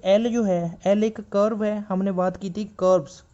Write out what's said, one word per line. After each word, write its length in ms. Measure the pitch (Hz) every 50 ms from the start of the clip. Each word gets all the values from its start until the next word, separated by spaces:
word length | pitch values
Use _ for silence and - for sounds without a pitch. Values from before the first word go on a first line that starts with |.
| -
एल 240 | 190 196 208 226 240 226
जो 100 | 240 226
है, 360 | 202 180 175 170 170 170 - -
एल 180 | 185 202 214 214
एक 160 | 220 220 -
कर्व 440 | 208 - - 196 202 214 226 208 214
है, 140 | 208 214 208 208 -
हमने 240 | 190 185 196 196 190
बात 240 | 175 180 185 180
की 140 | 180 - 190
थी 140 | 175 208 214 208 - -
कर्व्स, 420 | 185 185 185 180 180 - - - - _